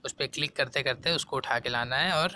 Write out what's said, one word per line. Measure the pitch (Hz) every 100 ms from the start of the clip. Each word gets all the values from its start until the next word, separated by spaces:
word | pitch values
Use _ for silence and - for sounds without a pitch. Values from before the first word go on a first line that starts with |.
उस | 135
पर | - 139
click | - 147 -
करते | 131 143
करते | 135 123 165
उसको | 160 - 135
उठा | - 120
के | 123
लाना | 120 120 131
है | 175
और | 165 180